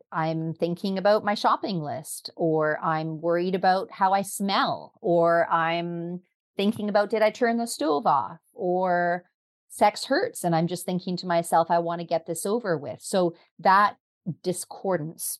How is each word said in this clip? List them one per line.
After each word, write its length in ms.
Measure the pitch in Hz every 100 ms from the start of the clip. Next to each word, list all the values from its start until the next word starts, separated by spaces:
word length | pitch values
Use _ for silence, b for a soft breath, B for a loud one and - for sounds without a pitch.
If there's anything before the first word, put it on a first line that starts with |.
| _
I'm 400 | 175 160 160 160
thinking 440 | 156 170 175 196 190
about 280 | 196 214 208
my 100 | 214
shopping 460 | 226 285 294 180
list, 480 | 147 123 156 - - -
or 420 | 165 156 151 151
I'm 380 | 170 156 160 156
worried 360 | 165 175 185 185
about 360 | 185 190 -
how 220 | - 190
I 80 | 196
smell, 720 | 196 - 196 208 240 95 73 _
or 480 | - 170 170 170 -
I'm 720 | 165 165 170 170 170 170 180 - _ _ -
thinking 320 | 202 226 208
about, 220 | 208 208
did 120 | 220
I 100 | 214
turn 260 | - 233 233
the 100 | 233
stove 380 | - 302 285 202
off, 340 | 139 101 165 _
or 720 | - 180 180 185 175 175 180 - _ _ _ _
sex 360 | - 208 - -
hurts 380 | 294 - -
and 120 | 175 160
I'm 120 | 170
just 180 | 180 -
thinking 320 | 180 - 180
to 80 | 185
myself, 460 | 170 170 170 165
I 80 | 170
want 200 | 170 170
to 80 | 165
get 200 | 165 165
this 180 | 165 196
over 320 | 233 220 156
with." 240 | 135 -
So 320 | - 196 175 165 b -
that 360 | 196 190 208 - _ _ - 143
discordance 960 | 180 180 - - 196 175 156 - - -